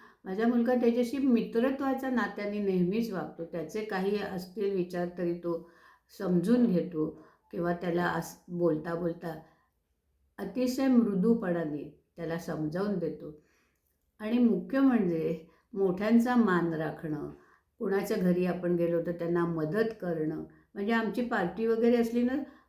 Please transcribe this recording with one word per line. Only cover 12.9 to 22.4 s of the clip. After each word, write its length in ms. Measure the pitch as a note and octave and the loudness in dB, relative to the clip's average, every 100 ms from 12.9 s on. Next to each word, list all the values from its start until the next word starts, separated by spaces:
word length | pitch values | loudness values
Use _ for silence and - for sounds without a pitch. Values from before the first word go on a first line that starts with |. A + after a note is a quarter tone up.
| F#3 | -2
देतो. 420 | D#3+ - D3+ - _ _ _ _ _ _ _ _ | -4 -6 -12 -16 _ _ _ _ _ _ _ _
आणि 180 | A3 A#3+ | -2 4
मुख्य 420 | A#3 F3+ - C4+ | 4 2 0 4
म्हणजे 640 | C4+ A3+ F3+ D#3+ D#3+ E3+ - _ _ | 4 4 2 0 -2 -4 -8 _ _
मोठ्यांचा 640 | G3 F#3+ F3+ G#3+ A#3 A#3+ B3 | 0 0 2 4 4 6 4
मान 380 | G3+ F3 E3 | 4 4 2
राखणं, 580 | D#3+ D#3 D3+ D#3+ D3 D3 - _ _ _ _ | 0 -4 -6 -6 -6 -8 -12 _ _ _ _
कुणाच्या 380 | G3+ G3 G3 G#3+ | -2 -2 0 2
घरी 280 | F3+ F3+ F3+ | 2 4 0
आपण 300 | F3 F3 F3 | 0 0 0
गेलो 260 | E3+ E3+ | 2 0
तर 100 | E3+ | -2
त्यांना 340 | E3+ E3+ F3 E3+ | -4 -2 0 0
मदत 440 | E3 D3+ G#3 A3+ - | 0 -2 0 -2 -2
करणं. 420 | F3+ D#3+ D#3 D#3 - - _ | -4 -2 -2 -4 -10 -18 _
म्हणजे 200 | - G3+ | -6 0
आमची 280 | A3+ G#3+ B3+ | 0 0 -2
पार्टी 440 | A#3 A3 F3+ A3 A3+ | -2 -2 -2 -2 0
वगैरे 320 | A3+ A#3 A#3+ | 2 4 4
असली 260 | A#3 A#3+ | 2 0
ना, 100 | A#3+ C4+ | 0 -2